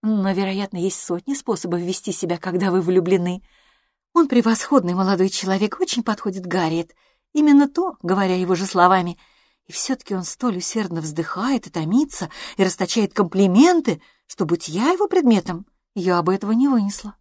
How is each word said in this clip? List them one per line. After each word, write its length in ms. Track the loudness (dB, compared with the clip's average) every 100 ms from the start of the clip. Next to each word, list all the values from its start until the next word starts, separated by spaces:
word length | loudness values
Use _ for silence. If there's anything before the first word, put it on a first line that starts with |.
но, 300 | 0 0 0
вероятно, 460 | 0 -2 -4 -6 -4
есть 220 | -4 -4
сотни 340 | -6 -6 -4
способов 460 | -8 -4 -6 -2 -4
вести 320 | -4 -6 -4
себя, 260 | -6 -4 -4
когда 320 | -4 -2 0
вы 100 | 0
влюблены. 600 | 2 2 2 2 0 -6 _ _ _ _ _ _ _
Он 120 | 0 4
превосходный 680 | 4 2 0 2 2 2
молодой 340 | 0 0 2 0
человек, 520 | -2 -2 0 -2 -2
очень 220 | -4 -4
подходит 440 | -4 -4 -6 -8 -4
Гарриет. 480 | -2 0 -2 -6 _ _ _ _
Именно 340 | 2 6 8 6
то, 300 | 2 -4 -4
говоря 340 | -2 0 2 0
его 180 | 0
же 100 | 0
словами. 540 | 0 2 4 4 0 -8 _ _ _ _ _
И 60 |
всё-таки 440 | -10 -6 -6 -6 -8
он 80 |
столь 320 | -6 -4 -4 -4
усердно 440 | -4 -4 -4 -6
вздыхает 680 | -6 -6 -6 -4 -2 -2 -4
и 20 |
томится, 580 | -6 0 0 0 -4 -10 -10 -16 -2
и 80 |
расточает 500 | -2 0 -2 0 -2
комплименты, 880 | 0 -2 2 4 6 6 6 0 -4 _ _ _
что, 180 | -8
будь 220 | -4 -2 -4
я 240 | -4 -2
его 160 | 0 0
предметом, 580 | 2 4 2 0 -10 -12 _ _
я 280 | -6 0 2
бы 120 | 2
этого 160 | 0 0
не 160 | 2 2
вынесла. 480 | 2 0 -4 -12 -18